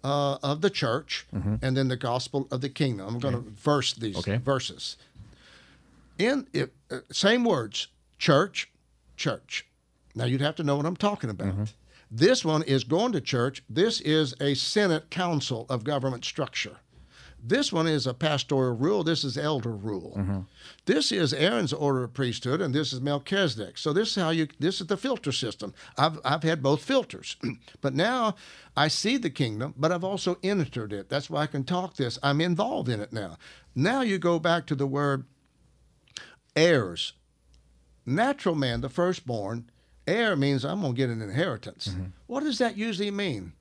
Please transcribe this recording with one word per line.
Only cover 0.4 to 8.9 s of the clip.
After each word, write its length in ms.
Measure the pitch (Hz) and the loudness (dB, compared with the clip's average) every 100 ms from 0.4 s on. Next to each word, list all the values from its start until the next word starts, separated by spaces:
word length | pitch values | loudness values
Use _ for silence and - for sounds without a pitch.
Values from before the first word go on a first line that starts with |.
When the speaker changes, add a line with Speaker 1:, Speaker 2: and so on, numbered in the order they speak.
Speaker 1:
of 160 | 143 151 | -2 2
the 80 | 196 | 0
church 560 | - 127 127 - - - | 2 0 0 -4 -8 -6
Speaker 2:
Mm-hmm. 220 | 101 98 107 | -4 -2 0
Speaker 1:
and 140 | 131 131 | 0 2
then 100 | 135 | 0
the 80 | 127 | 0
gospel 500 | 127 123 123 139 139 | 0 -2 -2 -4 -4
of 80 | 127 | -4
the 80 | 127 | -6
kingdom. 380 | - 139 107 95 | -2 -2 0 -4
I'm 120 | 120 | -4
gonna 180 | 135 123 | -2 -2
Speaker 2:
Okay. 120 | 110 104 | -4 -4
Speaker 1:
verse 380 | 151 147 127 | 2 2 2
these 240 | - 113 95 | -4 -4 -4
Speaker 2:
Okay. 180 | 90 107 | 0 0
Speaker 1:
verses. 600 | 123 135 - - - - - - - - - - - - _ _ _ - | 0 -2 -2 -8 -12 -12 -20 -20 -20 -20 -20 -20 -20 -20 _ _ _ -2
In, 300 | 214 277 269 | 0 2 -2
if, 160 | 143 135 _ _ | -4 -4 _ _
uh, 80 | - - | -12 -8
same 320 | - 196 240 | 2 4 6
words, 440 | 233 160 113 - - _ _ _ | 4 2 0 -6 -8 _ _ _
church, 500 | - 143 190 - - _ _ | 6 6 6 -2 -10 _ _